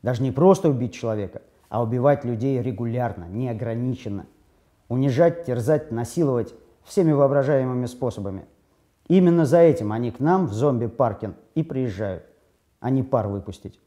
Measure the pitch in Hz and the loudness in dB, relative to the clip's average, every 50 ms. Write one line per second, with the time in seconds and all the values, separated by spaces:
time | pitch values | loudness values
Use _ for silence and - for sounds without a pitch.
0 | - 117 127 110 135 131 127 135 165 190 196 190 - 160 139 120 123 117 - - | -2 -4 -2 -2 -2 -2 0 4 6 6 6 6 4 0 2 2 -2 -6 -6 -6
1 | - 113 110 107 101 90 - - _ _ _ _ _ _ - 113 120 110 120 123 | -4 -4 -4 -4 -4 -8 -10 -16 _ _ _ _ _ _ -4 -4 -2 -2 -2 2
2 | 120 143 143 143 - 120 120 107 120 139 135 123 110 131 113 98 120 117 113 123 | 4 4 2 2 0 -6 -6 -2 -2 -2 -2 -2 -2 -4 -6 -6 -6 -6 -4 -4
3 | 123 113 95 90 87 85 92 110 131 127 117 107 127 117 113 117 123 127 123 - | -4 -4 -6 -8 -12 -10 -8 -6 -6 -6 -6 -6 -6 -6 -6 -4 -4 -4 -6 -6
4 | - 110 101 98 - - _ _ _ _ _ _ _ _ _ _ _ _ 123 127 | -8 -8 -8 -8 -10 -14 _ _ _ _ _ _ _ _ _ _ _ _ -2 0
5 | 135 143 123 127 170 170 170 170 - - 123 120 110 120 156 147 151 - 117 117 | 0 0 2 4 4 2 2 0 -6 -6 -4 -4 0 0 0 0 0 -4 -6 -6
6 | 120 117 - 175 165 139 127 120 110 - - - _ _ _ _ _ - - 208 | -6 -6 -2 -2 0 0 0 -2 -4 -6 -10 -20 _ _ _ _ _ -4 -2 2
7 | 180 160 151 139 139 135 139 143 135 135 151 135 131 127 127 123 123 120 - - | 2 4 4 4 4 4 4 2 2 2 2 2 0 0 -2 -2 -4 -6 -6 -6
8 | 131 120 110 - 98 98 95 - - _ _ _ _ _ _ _ _ _ _ _ | -6 -6 -4 -6 -8 -8 -8 -10 -14 _ _ _ _ _ _ _ _ _ _ _
9 | _ _ 170 190 180 175 170 170 160 131 151 170 170 165 143 - 107 104 107 117 | _ _ 4 6 6 6 6 4 4 4 6 6 8 6 6 2 -2 -4 -2 -2
10 | 120 120 - - 135 160 180 190 180 156 101 107 127 147 131 117 117 110 - - | -4 -4 -4 -2 0 2 2 2 0 -2 -2 0 0 2 2 0 -2 -4 0 0
11 | 131 113 104 - - 104 90 - _ _ _ 160 160 165 147 131 131 120 95 95 | 0 0 0 -4 -8 -10 -10 -12 _ _ _ -4 -4 -4 -4 -4 -4 -4 -4 -4
12 | 107 98 92 85 - _ _ _ _ _ _ _ _ _ _ _ - 123 131 135 | -6 -6 -6 -8 -12 _ _ _ _ _ _ _ _ _ _ _ -4 -2 -2 -2
13 | 127 131 - 117 104 101 101 101 87 - 98 - _ 98 - _ _ | 0 0 0 -2 0 -2 -6 -6 -8 -10 -16 -14 _ -20 -20 _ _